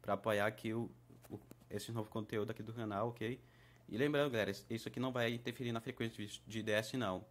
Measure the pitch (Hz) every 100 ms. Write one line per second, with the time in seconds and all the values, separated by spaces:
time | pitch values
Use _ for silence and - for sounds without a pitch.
0 | - 98 113 104 104 113 113 110 113 -
1 | - - - - - - - 101 - 117
2 | 107 113 107 110 104 110 110 117 110 101
3 | 117 117 110 131 - - - - - 107
4 | 147 147 147 117 98 98 - 113 - 123
5 | 131 127 117 120 123 117 120 113 120 120
6 | 117 110 104 - - 110 107 107 110 131
7 | 107 92 -